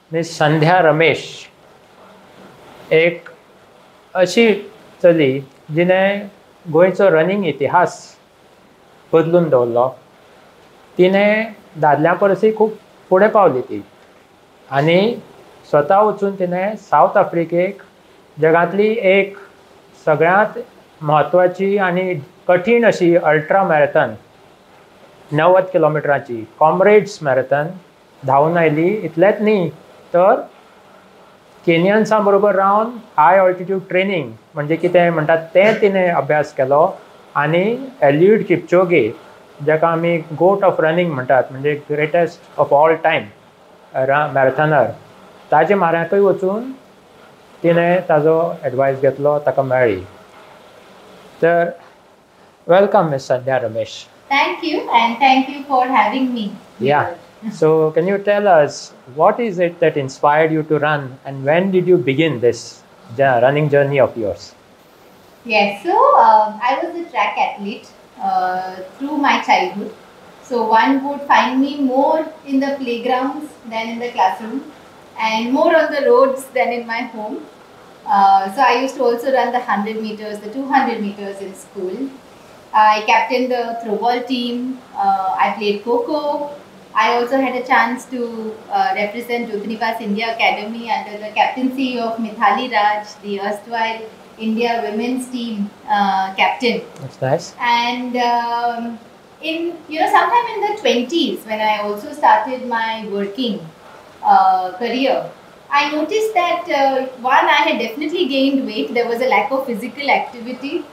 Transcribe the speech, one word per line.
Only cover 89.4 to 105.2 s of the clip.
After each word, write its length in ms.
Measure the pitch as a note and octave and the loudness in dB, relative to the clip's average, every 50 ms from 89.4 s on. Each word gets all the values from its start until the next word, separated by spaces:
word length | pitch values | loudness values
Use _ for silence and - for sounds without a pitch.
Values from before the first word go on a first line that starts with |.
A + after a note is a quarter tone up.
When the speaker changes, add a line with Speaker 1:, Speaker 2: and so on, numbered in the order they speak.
| A#3 A3 | -6 -6
Speaker 2:
Jyoti 160 | G#3 G3+ - | -8 -8 -8
Niwas 340 | G#3+ A3+ - F3+ E3+ - - | -8 -6 -6 -4 -4 -4 -6
India 340 | A3 G#3 G3+ G#3+ A#3 A3+ A3+ | -6 -6 -4 -4 -4 -6 -4
Academy 560 | A3+ G#3+ F#3+ F3+ G3 G#3 A3 A#3 A#3 A#3 A3+ | -2 -2 -2 -2 -2 -6 -10 -10 -10 -8 -6
under 280 | G#3 G3 G3+ G#3 G3+ G#3 | -6 -6 -6 -8 -12 -12
the 120 | G#3+ G#3 | -12 -6
captaincy 680 | - A3+ G3 - - B3+ B3+ B3+ - C#4 C4 B3 B3 A#3 | -2 -2 -2 -2 -2 -2 -4 -4 -2 -4 -4 -4 -4 -4
of 200 | A3+ A3+ A3+ - | -4 -6 -6 -6
Mithali 520 | A3+ G3+ G#3 A3+ A3+ G3+ B3 B3 - - | -8 -8 -4 -2 0 0 0 0 -2 -2
Raj, 340 | A3+ G#3+ G#3 G#3 G#3+ G#3 G#3 - - - | -2 0 0 0 -2 -4 -6 -10 -16 -14
the 180 | G3 G#3 G3+ F#3+ | -10 -8 -8 -6
erstwhile 640 | G3 G#3 G#3+ - - A#3 A#3 A3+ A3+ A3 A3 A3+ A3 - - - - - - - | -6 -6 -8 -10 -10 -10 -6 -6 -6 -6 -6 -8 -12 -16 -18 -20 -20 -20 -14 -8
India 420 | A3 A3 A3 A3 A#3+ A#3 A#3 A3+ G#3+ | -6 -4 -2 -2 -2 -2 -2 -2 -4
women's 440 | G#3 G#3 A3 A#3 B3 C4 B3+ - - | -4 -4 -4 -4 -4 -4 -6 -6 -8
team, 420 | B3+ A#3+ A#3 A#3 G#3+ G3+ G3+ - - - - - | -8 -8 -8 -6 -6 -6 -6 -8 -10 -12 -6 -2
uh, 460 | G#3+ G3+ G3+ G3 F#3+ F#3+ F#3+ F#3+ - | 0 0 2 0 0 -2 -2 -2 -2
captain. 480 | - F#3+ F#3 - - B3+ A#3 G3+ F#3 - - - - | 0 0 0 0 -2 -2 -2 -2 -4 -6 -12 -16 -16
Speaker 1:
That's 200 | C3+ C3+ - - | -16 -16 -10 -6
nice. 340 | C3+ C3 C#3+ E3+ - - - - | -4 -2 -2 -2 -4 -8 -12 -6
Speaker 2:
And, 560 | B3 A#3+ A#3+ A#3+ A#3+ A#3+ B3 B3 B3+ B3 A#3+ | -4 -2 0 0 -2 -2 -4 -6 -8 -6 -4
um, 800 | B3 A#3+ A#3+ A#3+ A#3+ A#3+ A#3 A#3 A#3 A#3+ A#3+ A#3 A#3 A#3 A#3 A3+ A3 - - - - - - - - | -2 0 0 0 -2 -2 -4 -4 -4 -4 -4 -4 -6 -8 -10 -12 -14 -18 -20 -20 -20 -20 -20 -20 -12
in, 360 | D4+ D#4+ D#4+ E4 E4+ F4 - - - - | -8 -8 -6 -6 -6 -8 -8 -10 -14 -10
you 120 | D4+ D#4+ | -6 -4
know, 100 | - - | 0 0
sometime 360 | - - - - A#4+ A#4+ A#4+ A4+ A4 | 2 2 2 2 0 0 0 -2 -4
in 60 | G4+ F#4+ | -4 -4
the 140 | G#4+ G#4+ - | -4 -4 -2
twenties, 640 | - A#3 A#3 B3 A#3+ - E4+ E4 C#4 G#3 F3+ - - | -2 -2 0 -2 -2 -2 -2 -2 -2 -2 -4 -8 -8
when 140 | A3 G#3+ G#3+ | -8 -6 -4
I 180 | G#3+ G#3+ G#3+ G#3 | -2 -2 -2 -2
also 340 | G#3 G#3 G#3 G#3 C#4+ D4+ | -4 -6 -8 -8 -10 -14
started 540 | C#4+ - - - G#3+ G#3+ - C4+ B3+ B3 B3 | -6 0 2 4 4 2 2 -2 -6 -8 -8
my 400 | A#3+ A#3 A3+ A3+ A3 A3 A3 G#3 G3 | -6 -6 -4 -4 -6 -6 -8 -10 -8
working, 500 | G3 G3+ G3+ G3 - C4+ B3+ A3+ G3 E3 E3 - - - - - - - - - - - | -8 -6 -6 -6 -6 -6 -6 -6 -6 -8 -10 -16 -20 -20 -20 -20 -20 -20 -20 -20 -14 -4
uh, 500 | - - - F#3+ F#3+ F#3+ F#3 F#3 F#3 F3+ | 2 4 4 4 4 4 2 0 -2 -4
career, 580 | - - A#3+ A3 A#3+ C4 C4+ B3 - - | -6 -6 -6 -4 -4 -2 0 0 0 -2